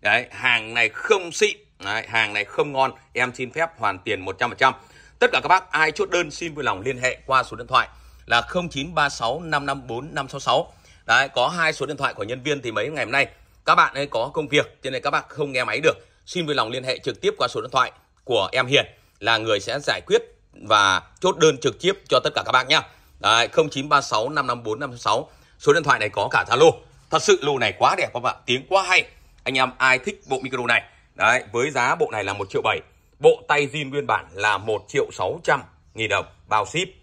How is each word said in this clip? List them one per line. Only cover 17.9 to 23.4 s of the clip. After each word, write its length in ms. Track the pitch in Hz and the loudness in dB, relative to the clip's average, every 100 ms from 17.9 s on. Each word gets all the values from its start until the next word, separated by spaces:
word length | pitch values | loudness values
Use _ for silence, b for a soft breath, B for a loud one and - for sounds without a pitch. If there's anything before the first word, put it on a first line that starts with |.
| - _ _ | -4 _ _
của 240 | - 117 95 | 0 0 2
em 140 | 123 127 | 0 2
Hiền 200 | 135 110 _ b b | 2 0 _ b b
là 180 | 104 113 | 0 0
người 220 | 113 104 | 2 -2
sẽ 180 | 95 131 | -2 -6
giải 200 | 143 101 - | -2 -4 0
quyết 160 | 202 - _ _ | 0 0 _ _
và 500 | - 104 107 98 92 - _ | -20 2 4 6 4 -2 _
chốt 180 | 180 175 | -2 4
đơn 180 | 156 135 | 4 4
trực 180 | 135 - | -2 -2
tiếp 120 | 175 196 - | -2 -2 0
cho 120 | 131 | 0
tất 60 | 151 | 0
cả 80 | 127 95 | -4 0
các 60 | |
bác 160 | 127 127 | 0 2
nhá. 140 | 151 - b b _ | 0 0 b b _
Đấy, 280 | 101 113 | 2 4